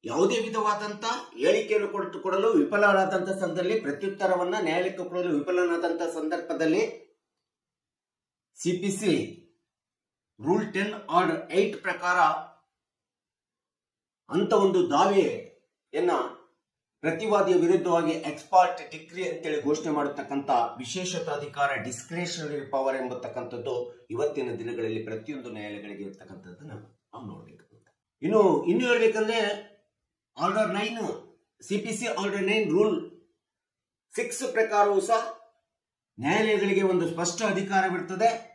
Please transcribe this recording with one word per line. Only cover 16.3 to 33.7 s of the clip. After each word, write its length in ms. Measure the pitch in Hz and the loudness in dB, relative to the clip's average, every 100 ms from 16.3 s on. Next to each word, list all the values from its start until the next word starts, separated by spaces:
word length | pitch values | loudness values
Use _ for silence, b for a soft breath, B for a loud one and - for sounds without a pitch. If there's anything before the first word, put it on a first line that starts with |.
| - _ _ _ _ _ _ | -8 _ _ _ _ _ _
ಪ್ರತಿವಾದಿಯ 520 | - - 220 208 185 175 | -4 -2 2 2 4 4
ವಿರುದ್ಧವಾಗಿ 560 | 170 180 180 170 156 | 6 4 4 2 2
ಎಕ್ಸ್ 380 | 160 151 - - | -2 -4 -8 4
ಪಾರ್ಟಿ 480 | 185 180 - - 160 | 6 6 2 -10 -16
decree 320 | - 175 175 | -14 -8 -6
ಅಂತೇಳಿ 320 | 160 160 151 | -6 -4 -2
ಘೋಷಣೆ 300 | 139 151 165 | 0 -2 0
ಮಾಡತಕ್ಕಂತ 580 | 147 139 - - 139 139 120 117 113 | -2 -2 -4 -6 -6 0 2 2 -4
ವಿಶೇಷತಾಧಿಕಾರ, 1000 | 123 185 180 170 156 143 147 143 139 139 | -8 -6 -6 -6 -4 -6 -8 -2 -2 0
discretionary 840 | 110 120 - 170 170 170 151 147 | -6 -10 -10 -6 -6 -6 -6 -8
power 340 | - 139 135 131 | -4 -2 -2 -2
ಎಂಬತಕ್ಕಂಥದ್ದು 800 | 127 123 123 127 117 120 135 123 123 B B | -4 -8 -8 -10 -10 -8 -6 -6 -6 B B
ಇವತ್ತಿನ 460 | 117 147 143 123 113 | -2 -2 -2 -6 -6
ದಿನಗಳಲ್ಲಿ 480 | 117 117 110 110 | -6 -4 -4 -4
ಪ್ರತಿಯೊಂದು 480 | 110 110 127 139 120 | -6 -10 -10 -12 -10
ನ್ಯಾಯಾಲಯಗಳಿಗೆ 520 | 107 104 104 104 98 | -12 -10 -12 -12 -12
ಇರ್ತಕ್ಕಂಥದ್ದನ್ನ 680 | 98 95 - - 90 87 147 107 107 _ _ | -14 -14 -20 -20 -18 -18 -16 -16 -18 _ _
ನಾವು 180 | - 113 | -16 -14
ನೋಡ್ಬೇಕು. 320 | 80 - - _ _ _ _ _ _ | -16 -20 -20 _ _ _ _ _ _
ಇನ್ನು, 440 | 156 214 196 151 170 | 2 4 4 2 2
ಇನ್ನು 220 | 220 247 | 2 4
ಹೇಳ್ಬೇಕಂದ್ರೆ 520 | 233 220 220 214 226 202 - - _ _ _ _ _ _ - | 4 4 2 0 0 0 -4 -10 _ _ _ _ _ _ -4
order 360 | - 214 202 | -2 0 0
nine, 300 | 196 220 226 208 - - _ _ _ | 0 -4 -4 -6 -8 -12 _ _ _
ಸಿ 160 | - 196 | -4 -4
ಪಿ 160 | 226 | -2
ಸಿ 140 | 208 233 | -4 -4
order 360 | 202 196 196 | -2 -2 -2
nine 280 | 190 220 190 | 0 2 2
rule 240 | 170 214 165 - - _ _ _ _ _ | 4 4 2 -4 -16 _ _ _ _ _